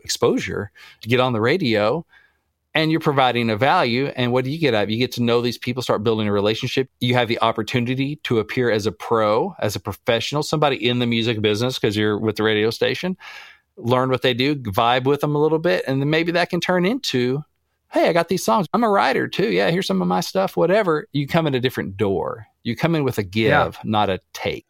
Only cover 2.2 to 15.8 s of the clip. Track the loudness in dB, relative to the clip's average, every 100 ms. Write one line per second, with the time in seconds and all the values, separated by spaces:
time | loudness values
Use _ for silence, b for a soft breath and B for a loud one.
2.2 | b b b _ _ -2 0 0 0 2
3.2 | 2 2 0 0 2 2 2 0 -2 -2
4.2 | 0 0 -2 -2 0 0 0 -2 -2 0
5.2 | 2 2 0 -4 -6 -6 -2 0 2 0
6.2 | 0 0 0 0 -2 -2 -4 -4 0 2
7.2 | 2 0 0 0 -2 -2 -2 -2 -4 -6
8.2 | -2 -2 0 -2 0 0 -2 -4 -2 2
9.2 | 4 2 0 -4 -4 -4 -8 -6 0 0
10.2 | 0 -4 -2 0 2 2 0 0 0 0
11.2 | 0 0 0 2 -2 0 0 2 2 2
12.2 | -2 0 2 2 0 0 -2 -2 -4 -6
13.2 | B B B B B -8 0 2 2 2
14.2 | 0 2 0 0 -2 2 2 2 2 0
15.2 | 0 2 2 2 0 -2